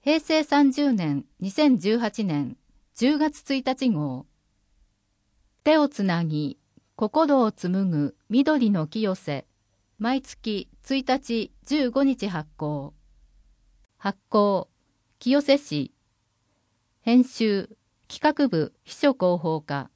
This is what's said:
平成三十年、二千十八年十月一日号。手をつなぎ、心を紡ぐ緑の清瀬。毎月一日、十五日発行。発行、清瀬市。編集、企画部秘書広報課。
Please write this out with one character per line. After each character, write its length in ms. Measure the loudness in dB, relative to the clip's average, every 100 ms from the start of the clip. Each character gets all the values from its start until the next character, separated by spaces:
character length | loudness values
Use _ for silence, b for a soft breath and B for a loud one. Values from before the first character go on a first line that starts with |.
平 180 | 0 -2
成 240 | 2 0
三 300 | 2 4 4
十 180 | 2 0
年、 360 | 0 0 -4 -6 _
二 140 | -8
千 260 | 2 2 2
十 180 | 0 -2
八 280 | -2 -4
年 320 | -4 -2 -4 -10 _ _ _ -2
十 220 | 0 2
月 260 | -2 -4 -6
一 80 | -4
日 260 | -2 -2 0
号。 360 | 0 -4 -6 -14 _ _ _ _ _ _ _ _ _ _ _ _ _
手 160 | 2 4
を 100 | 2
つ 140 | 0
な 220 | -2 0
ぎ、 340 | -2 -2 -4 -8 _ _ _ -6
心 440 | -2 0 2 4
を 120 | 2
紡 360 | -2 -4 -2 0
ぐ 280 | 0 -2 -6 _
緑 440 | 0 2 2 2
の 160 | 0 -2
清 260 | -4 -4
瀬。 320 | -4 -6 -10 -10 _ _ _ _ _
毎 240 | -4 -4
月 460 | -6 -12 -6 -6 -8 _
一 220 | -4 -4
日、 480 | 0 -4 -2 -6 -6 _
十 280 | -4 -2 0
五 100 | 2
日 240 | 0 0 -4
発 240 | -6 -10 -10
行。 360 | -6 -6 -10 _ _ _ _ _ _ _ _ _ _ _
発 220 | -8 -8 _
行、 380 | 2 2 0 -4 _ _ _ _ _
清 200 | 0 2
瀬 160 | 4 0
市。 380 | 2 -6 -6 _ _ _ _ _ _ _ _ _ _ _
編 220 | 2 4
集、 540 | 4 0 0 0 -4 -16 _ _ _
企 120 | -2 -2 2
画 120 | 0
部 260 | 0 -4 _
秘 100 | -20
書 200 | -2 0
広 260 | 2 0 0
報 200 | -2 -6
課。 320 | -6 -8 -8